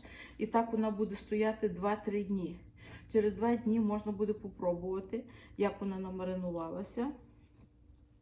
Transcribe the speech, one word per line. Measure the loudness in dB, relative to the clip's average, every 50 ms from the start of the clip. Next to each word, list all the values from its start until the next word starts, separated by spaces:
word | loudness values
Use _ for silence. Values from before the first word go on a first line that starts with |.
| -16 -18 -16 -16 -16 -16 -4 -2
І | -2 4
так | 4 4 4 4
вона | 2 2 2 2
буде | 2 2 0 0 -2
стояти | -6 -4 -2 2 4 4 4 2 2 0 0
два-три | 0 0 0 0 0 0 0 -2 0 0 0
дні. | 0 0 0 0 -2 -6 -8 -14 -18 -20 -20 -18 -18 -16 -16 -14 2
Через | 4 4 4 4 2
два | 2 4 4 4
дні | 4 4 2 2 4
можна | 4 4 2 0 0 -2
буде | 0 0 0 0 0
попробувати, | -2 -4 -10 -8 -2 0 0 0 0 0 -2 -2 -2 -2 -4 -4 -4 -6 -8 -14 -20 -20 -16 0 2
як | 2 2 2 0
вона | -4 -4 -4 -4
намаринувалася. | -4 -6 -4 -4 -2 -2 -2 -2 -2 -2 -2 -2 -4 -4 -6 -6 -8 -6 -4 -2 -2 -2 -4 -8 -14 -20 -20 -20 -20 -20 -20 -20 -20 -20 _ _ -20 -20 -20 -20 -20 -20 -20 -20